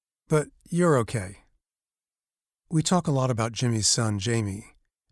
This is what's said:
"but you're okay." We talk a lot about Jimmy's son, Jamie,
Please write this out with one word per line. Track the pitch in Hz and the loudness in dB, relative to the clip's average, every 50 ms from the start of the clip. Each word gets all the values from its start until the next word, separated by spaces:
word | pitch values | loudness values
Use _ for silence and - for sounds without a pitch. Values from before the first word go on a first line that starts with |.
| _ _ _ _ _ - | _ _ _ _ _ 0
"but | 160 151 143 - _ _ _ - | 0 0 0 -2 _ _ _ -6
you're | 170 170 180 170 147 123 | 0 2 4 4 4 4
okay." | 110 - - 110 92 92 98 - _ _ _ _ _ _ _ _ _ _ _ _ _ _ _ _ _ _ _ _ _ _ _ _ _ - | 2 0 -4 -8 -8 -8 -14 -20 _ _ _ _ _ _ _ _ _ _ _ _ _ _ _ _ _ _ _ _ _ _ _ _ _ -2
We | 165 156 | -2 0
talk | 156 - 185 175 - | 0 2 0 0 2
a | 165 | 0
lot | 139 135 127 127 | 0 0 0 0
about | 120 104 113 120 | 0 0 -2 -4
Jimmy's | 110 - 127 120 113 110 101 - | -2 -2 -2 0 0 0 0 0
son, | - 127 117 107 104 101 | 0 0 0 -2 -2 -2
Jamie, | 98 117 117 117 107 101 98 104 - - _ _ _ _ _ _ _ _ | -2 -2 -2 -2 -2 -4 -6 -10 -14 -18 _ _ _ _ _ _ _ _